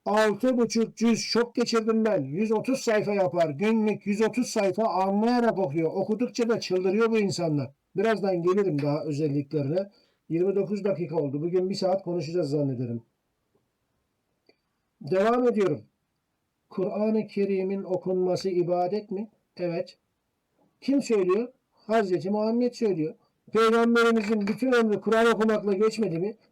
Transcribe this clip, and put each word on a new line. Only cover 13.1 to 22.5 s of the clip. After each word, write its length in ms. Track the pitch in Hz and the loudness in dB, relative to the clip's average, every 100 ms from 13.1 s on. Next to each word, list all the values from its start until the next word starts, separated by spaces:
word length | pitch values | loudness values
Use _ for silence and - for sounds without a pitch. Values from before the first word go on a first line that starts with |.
| _ _ _ _ _ _ _ _ _ _ _ _ _ _ _ _ _ _ - | _ _ _ _ _ _ _ _ _ _ _ _ _ _ _ _ _ _ -16
Devam 480 | 143 185 220 247 247 | -2 0 2 2 2
ediyorum. 340 | 214 185 123 - _ _ _ _ _ _ _ _ | 2 0 -2 -8 _ _ _ _ _ _ _ _
Kur'an-ı 560 | - 185 202 214 220 208 | -6 -4 -2 0 -2 -2
Kerim'in 560 | 202 202 190 190 196 | -2 0 0 -2 -4
okunması 680 | 180 180 185 185 180 175 190 | -4 -4 -2 0 0 0 -2
ibadet 600 | 180 165 175 180 208 - | 0 0 0 0 -2 -6
mi? 180 | 190 226 _ _ - | -8 -10 _ _ -8
Evet. 420 | 175 170 180 - _ _ _ _ _ _ _ _ | -6 -4 -8 -12 _ _ _ _ _ _ _ _
Kim 220 | - 277 | 0 0
söylüyor? 460 | 233 208 180 202 247 _ _ | 2 0 2 0 -2 _ _
Hazreti 580 | _ - 220 190 170 180 | _ -2 0 2 -2 -2
Muhammed 420 | 214 214 | -2 0